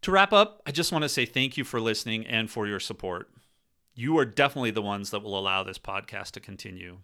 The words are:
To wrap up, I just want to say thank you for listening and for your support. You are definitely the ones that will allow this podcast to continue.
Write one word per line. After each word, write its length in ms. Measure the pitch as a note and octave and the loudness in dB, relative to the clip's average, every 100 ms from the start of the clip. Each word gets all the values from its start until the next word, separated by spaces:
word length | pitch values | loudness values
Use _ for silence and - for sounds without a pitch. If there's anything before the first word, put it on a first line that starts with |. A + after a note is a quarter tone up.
To 80 | - | 4
wrap 220 | F#3+ G3 | 4 8
up, 300 | G#3 G#3+ - - | 6 6 0 -6
I 60 | |
just 180 | C#3+ E3 | -2 0
want 120 | E3 | 0
to 60 | D3 | 0
say 160 | - | 0
thank 320 | A#2+ - C3 B2 | 0 2 0 0
you 60 | |
for 180 | B2+ B2 | -2 0
listening 460 | A2+ A2 - A2 A2 | 0 0 -2 -4 -2
and 240 | A#2 A2 | -2 -2
for 160 | - G#2 | -4 -2
your 140 | G2 | -2
support. 500 | - G2 F#2+ F2 - - _ _ _ _ _ | -6 -6 -6 -6 -10 -20 _ _ _ _ _
You 240 | B2 B2 D#3+ | -6 2 4
are 60 | |
definitely 480 | B2 G#2 C#3+ C#3+ A#2+ | 2 4 2 2 -2
the 100 | G#2+ | 0
ones 280 | G2+ G2+ G2 | -2 -4 -4
that 120 | G#2 | -6
will 160 | G#2 G2 | -4 -2
allow 240 | F#2+ F#2+ | 0 -2
this 160 | F#2+ F#2+ | -4 -8
podcast 540 | - G2 - G2+ G2 | -8 -8 -8 -12 -12
to 80 | - | -14
continue. 580 | - G2+ G#2 F#2 F2+ F2+ | -16 -16 -14 -14 -16 -18